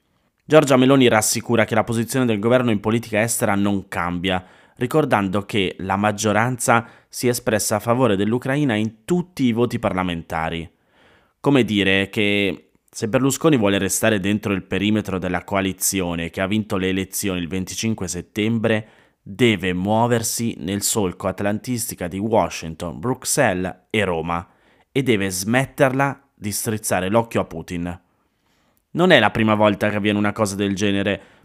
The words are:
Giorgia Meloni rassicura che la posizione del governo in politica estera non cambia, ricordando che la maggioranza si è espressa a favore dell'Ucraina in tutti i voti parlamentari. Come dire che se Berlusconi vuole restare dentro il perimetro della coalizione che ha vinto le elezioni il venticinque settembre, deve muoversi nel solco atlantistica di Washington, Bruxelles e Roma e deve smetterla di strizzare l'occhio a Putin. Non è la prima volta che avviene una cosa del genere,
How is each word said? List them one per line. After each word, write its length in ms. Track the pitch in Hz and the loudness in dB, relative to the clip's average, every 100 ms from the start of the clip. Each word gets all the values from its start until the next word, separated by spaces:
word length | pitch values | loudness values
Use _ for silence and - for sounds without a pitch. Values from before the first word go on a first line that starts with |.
| _ _ _ _ | _ _ _ _
Giorgia 320 | - 151 143 131 | 4 4 6 6
Meloni 320 | 127 139 123 | 6 6 6
rassicura 560 | 113 - 117 - 117 | 6 2 -2 0 0
che 100 | 107 | 2
la 100 | 110 | 0
posizione 420 | 104 117 113 135 127 | 0 -2 -2 0 0
del 120 | 107 | 0
governo 320 | 113 127 120 | 2 2 2
in 100 | 104 | 0
politica 420 | 107 113 117 104 | 0 -2 0 -2
estera 320 | 113 - 110 | 0 0 0
non 340 | 101 101 101 92 | 0 0 0 -4
cambia, 560 | 101 87 87 92 92 - - _ - | -4 -4 -2 -2 -2 -4 -20 _ -8
ricordando 720 | 123 156 143 117 98 98 98 | -2 0 2 2 2 -2 -2
che 300 | 113 90 - | -2 -2 -2
la 180 | 95 98 | -4 0
maggioranza 880 | 107 104 107 104 120 127 - 117 113 - _ | 0 0 0 2 0 0 2 2 0 -12 _
si 180 | - 123 | -4 -2
è 40 | |
espressa 460 | 120 - 107 - 107 | -2 -2 -2 0 -2
a 40 | |
favore 360 | 117 120 127 98 | 0 2 2 2
dell'Ucraina 580 | 104 120 131 139 147 | 0 -2 -2 -2 0
in 300 | 107 110 - - | 0 -2 -4 -2
tutti 380 | 180 170 - | -2 -2 0
i 80 | 131 | 0
voti 260 | 113 117 120 | 2 0 0
parlamentari. 920 | 107 92 90 85 80 82 80 82 82 _ _ _ _ _ _ _ | -2 0 -2 -4 -6 -4 -4 -6 -10 _ _ _ _ _ _ _
Come 240 | 143 143 | 0 2
dire 460 | 104 104 95 98 98 | 2 2 2 2 0
che 600 | - 104 101 98 80 _ _ _ | 0 0 2 0 -4 _ _ _
se 200 | - 113 | -8 -2
Berlusconi 500 | 123 135 131 165 143 | 0 0 0 2 2
vuole 200 | 101 98 | 2 2
restare 420 | 92 - 113 107 | 0 0 0 0
dentro 320 | 95 104 110 | 0 0 0
il 80 | 98 | -4
perimetro 560 | - 95 104 107 98 92 | -2 -2 0 0 -2 -4
della 260 | 90 87 | -4 -4
coalizione 840 | - 98 98 92 - 98 87 85 85 | -4 -2 -2 -2 -2 -2 -2 -4 -6
che 100 | - | -4
ha 60 | 95 | -2
vinto 300 | 107 104 98 | -2 -2 -2
le 120 | 92 | -2
elezioni 500 | 95 92 - 104 90 | -2 -4 -6 -4 -4
il 80 | 85 | -4
venticinque 600 | 92 92 - 113 110 90 | -6 -8 -6 -4 -4 -6
settembre, 800 | 87 82 - 107 117 113 110 110 _ _ _ | -8 -8 -4 -2 0 0 -2 -4 _ _ _
deve 520 | - 98 123 104 92 | -12 0 2 2 0
muoversi 840 | 90 95 110 120 120 107 - 117 - | -2 0 0 2 0 -2 -4 -4 -6
nel 200 | 73 98 | -4 -4
solco 480 | - 113 95 87 98 | -2 -2 -2 -2 -6
atlantistica 800 | 92 101 107 - 123 - 92 90 | -4 -2 -4 -4 -6 -6 -8 -8
di 100 | 95 | -4
Washington, 800 | 110 107 85 - 82 80 87 65 | 0 2 2 -2 -10 -8 -10 -6
Bruxelles 760 | 117 127 - - 123 90 92 - _ | -6 -6 -4 0 2 0 -4 -8 _
e 140 | 110 | -2
Roma 440 | 95 85 80 85 87 _ _ _ _ | 0 -2 -2 -4 -6 _ _ _ _
e 120 | - | -4
deve 280 | 131 107 98 | 0 2 0
smetterla 1000 | 90 95 123 135 - 139 131 139 127 _ | -4 -2 -2 -2 0 0 2 -2 -4 _
di 160 | - 107 | -12 -8
strizzare 600 | 101 - 107 - 98 92 | -6 -4 -4 -2 -2 0
l'occhio 320 | 110 113 107 | 0 0 -2
a 20 | |
Putin. 560 | 92 82 82 87 87 87 _ _ _ _ _ _ _ _ _ | -4 -6 -10 -6 -6 -8 _ _ _ _ _ _ _ _ _
Non 180 | 143 180 | 0 6
è 80 | 151 | 6
la 120 | 107 | 6
prima 240 | 110 110 | 4 2
volta 360 | 107 107 101 107 | 4 4 2 0
che 60 | 104 | 0
avviene 220 | 101 104 | 0 0
una 140 | 104 | 0
cosa 220 | 104 107 98 | 0 -2 -2
del 180 | 101 | -2
genere, 460 | 95 104 98 101 98 - _ | 0 0 0 -2 -4 -6 _